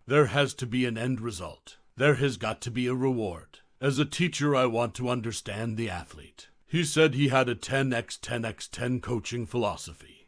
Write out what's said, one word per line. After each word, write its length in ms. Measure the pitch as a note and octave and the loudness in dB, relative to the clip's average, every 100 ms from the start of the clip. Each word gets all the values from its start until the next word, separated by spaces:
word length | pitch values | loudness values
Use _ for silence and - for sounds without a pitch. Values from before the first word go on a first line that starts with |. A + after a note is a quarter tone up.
| - | 0
There 180 | C#3+ C3 | 4 4
has 260 | C3+ C#3 | 4 0
to 120 | - B2 | -2 -4
be 180 | B2 | 0
an 140 | B2 A2+ | 0 0
end 220 | B2 B2 | -2 -2
result. 560 | A#2 F#2+ E2+ - - - _ - | -4 -8 -10 -12 -20 -20 _ 2
There 200 | C#3 C3 | 4 4
has 200 | C#3 G#2 | 2 0
got 240 | A2 A2+ | -4 -4
to 100 | - | -4
be 160 | A#2 B2 | -2 0
a 60 | |
reward. 680 | B2+ C3+ B2 G#2 E2 - - _ - | 2 2 0 -2 -6 -12 -20 _ -4
As 200 | C#3 C3+ | 0 2
a 40 | |
teacher, 520 | D3 - F3 - D3 C3+ | 0 0 0 0 2 4
I 100 | B2+ | 4
want 300 | A2+ A#2+ - | 2 -2 -2
to 120 | B2 | -2
understand 680 | B2 A2+ G#2 - G2+ A#2 A2 | -2 -2 -6 -6 -6 -4 -4
the 120 | A2+ | -4
athlete." 600 | F2 - D2+ - - - _ _ | -6 -10 -16 -20 -20 -20 _ _
He 160 | D#3+ | 0
said 320 | E3 - D#3 | 2 6 4
he 140 | B2+ C#3+ | 6 4
had 200 | C3 B2 | 4 2
a 60 | |
ten 380 | A#2 - C3+ C3+ | 0 -2 0 2
x 240 | A#2+ - - | 0 -4 -8
ten 280 | - A#2+ | -6 -4
x 220 | A2+ G2+ - | -4 -6 -10
ten 340 | - B2 B2+ | -6 -2 -2
coaching 460 | - B2 - A#2+ A2+ | -2 -4 -4 -6 -4
philosophy. 800 | B2 G#2 D#2 - D2+ - - | -2 -2 -2 -10 -14 -20 -20